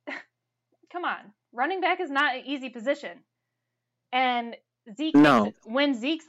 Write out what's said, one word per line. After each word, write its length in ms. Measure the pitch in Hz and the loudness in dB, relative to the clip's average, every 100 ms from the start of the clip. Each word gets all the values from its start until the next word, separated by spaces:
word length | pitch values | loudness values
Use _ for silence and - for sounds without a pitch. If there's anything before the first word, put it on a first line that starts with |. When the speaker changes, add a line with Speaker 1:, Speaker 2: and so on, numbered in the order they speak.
| - | -14
Speaker 1:
<laughs> 840 | 269 - _ _ _ _ _ _ | -14 -16 _ _ _ _ _ _
come 120 | 349 330 | -8 -6
on. 120 | 190 196 _ _ | -6 -10 _ _
Running 300 | 226 277 381 | -4 -2 0
back 180 | 330 359 | 0 0
is 100 | 349 | -2
not 240 | 277 294 254 | 0 0 0
an 80 | 233 | -6
easy 240 | 285 254 | -8 -8
position. 500 | 240 226 285 190 170 _ _ _ _ _ _ _ _ _ | -8 -4 -4 -6 -14 _ _ _ _ _ _ _ _ _
And 440 | 254 262 240 233 220 _ _ - 208 | 0 2 0 -4 -12 _ _ -20 -8
Zeke 200 | 311 294 | 2 6
Speaker 2:
No. 300 | 294 254 208 | 8 6 4
Speaker 1:
makes 120 | - - | -4 -6
it, 60 | |
when 280 | 240 285 247 | 0 0 0
Zeke's 260 | 247 320 | -2 -4